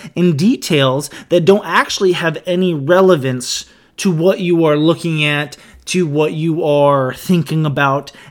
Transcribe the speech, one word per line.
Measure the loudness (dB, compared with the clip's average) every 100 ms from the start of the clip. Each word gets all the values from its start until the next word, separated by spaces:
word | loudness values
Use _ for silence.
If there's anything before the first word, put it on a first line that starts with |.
| -10 0
and | 0 2
details | 2 0 0 2 2 0 -6 -14 -2
that | 2 4
don't | 2 2
actually | -2 0 0 0
have | 0 -2 -4 -4
any | -2 0
relevance | -2 2 4 4 4 0 -6 -6 -10 -12 _ _ -6
to | -2
what | 0 0 0
you | 0 0 2
are | 2
looking | 0 0 -4 -2
at, | -2 -4 -6 -12 -20 -18 -6
to | -2 -2
what | 0 -2
you | -2 -4 -2
are | 0 2 2 2 -2
thinking | -4 -2 -2 0 -2 -2
about, | 0 0 -2 -6 -18 -10